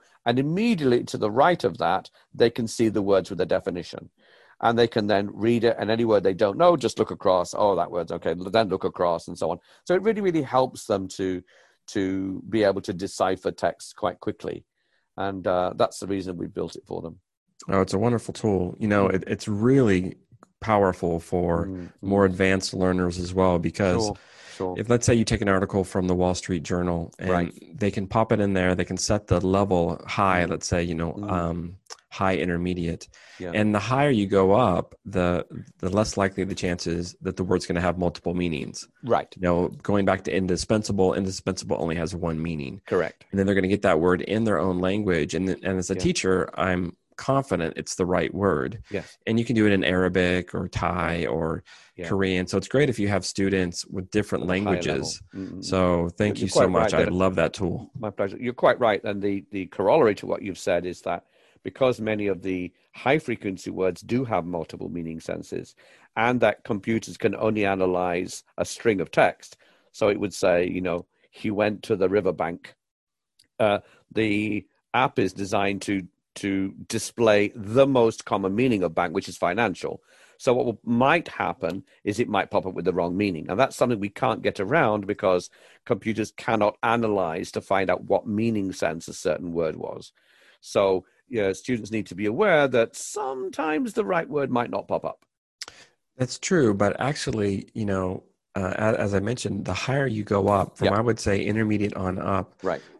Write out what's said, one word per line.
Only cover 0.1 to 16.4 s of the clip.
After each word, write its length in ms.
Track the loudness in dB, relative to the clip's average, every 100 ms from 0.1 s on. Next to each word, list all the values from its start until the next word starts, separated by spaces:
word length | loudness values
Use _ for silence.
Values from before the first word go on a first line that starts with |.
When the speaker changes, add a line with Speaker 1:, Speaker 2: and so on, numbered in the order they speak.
| _ 0
Speaker 1:
and 120 | 0
immediately 640 | 0 0 0 2 2 2 0
to 120 | -4
the 140 | 0
right 320 | 4 4 2
of 140 | -2 -2
that, 320 | 0 0 -4 _ _
they 160 | 2 2
can 180 | 2 -4
see 220 | 0 0
the 120 | 2
words 280 | 2 2 2
with 100 | -4
the 60 | -2
definition. 640 | -2 -2 -6 -8 -14 -16 _ _ _ _ -2
And 160 | 0 4
they 100 | 2
can 200 | 2 0
then 220 | 0 -2
read 300 | -2 0 4
it, 120 | 2 2
and 100 | 0
any 160 | 0 4
word 180 | 4
they 100 | 2
don't 240 | 2 0 4
know, 200 | 4 4
just 220 | 0 -2
look 100 | -4
across, 420 | 0 2 2 0 0
"Oh, 180 | 2 2
that 140 | -2
word's 220 | -4 -4
okay," 220 | -4 -4
then 360 | -4 0 0 2
look 140 | 0
across, 440 | -2 0 0 0 -6
and 100 | -6
so 120 | -4
on. 100 | -4 _ _ -2
So 100 | 0
it 60 |
really, 200 | 0 0
really 200 | 0 0
helps 440 | 2 2 2 -2 -2
them 220 | -2 -2
to, 320 | -4 -4 -4 -8 _ _ _ -8
to 560 | -2 -2 -2 -4 -6 -2
be 140 | 2
able 180 | 4 2
to 120 | -4
decipher 580 | -6 -6 -2 0 0 -4
text 440 | -2 -2 -4 -12 -6
quite 240 | -4 -4
quickly. 460 | -8 -6 -8 -10 -14 _ _ _ _ -8
And, 300 | -6 -4 0
uh, 260 | 0 0 0
that's 240 | -2 -2
the 80 | -6
reason 300 | -4 -4
we 100 | -8